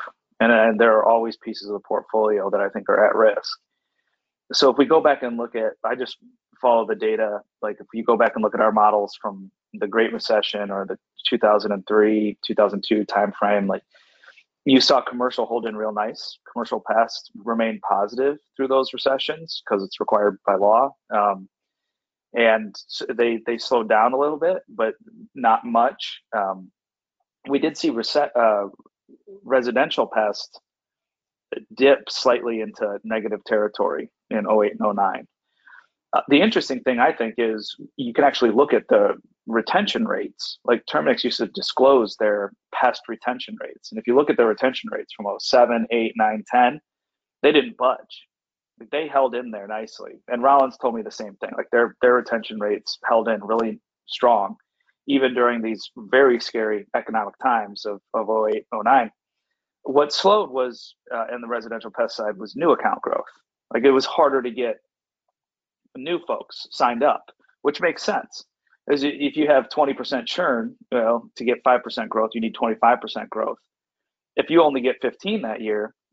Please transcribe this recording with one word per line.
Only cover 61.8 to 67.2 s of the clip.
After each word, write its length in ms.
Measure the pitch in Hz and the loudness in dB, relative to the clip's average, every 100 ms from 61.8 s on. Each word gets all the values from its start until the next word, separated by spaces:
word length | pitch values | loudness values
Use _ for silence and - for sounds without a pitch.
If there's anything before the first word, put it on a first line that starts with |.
| 113 | -10
pest 280 | 113 117 - | -4 -4 -4
side 200 | 107 98 | -6 -8
was 200 | 107 127 | -12 -2
new 140 | 165 | 2
account 300 | 123 107 - | 2 0 -2
growth. 220 | - - - _ _ _ _ | -4 -4 -6 _ _ _ _
Like, 120 | 117 135 | 2 4
it 60 | |
was 140 | 135 - | 4 2
harder 360 | - 147 139 | 2 2 2
to 100 | 123 | -2
get 240 | 113 120 - _ _ _ _ _ _ _ _ _ _ _ 131 | -6 -6 -6 _ _ _ _ _ _ _ _ _ _ _ -14
new 220 | 143 170 - | -8 -6 -4
folks 420 | 110 - - - | -8 -8 -18 -16
signed 320 | - 127 117 | 0 0 2
up, 280 | 139 - | 0 0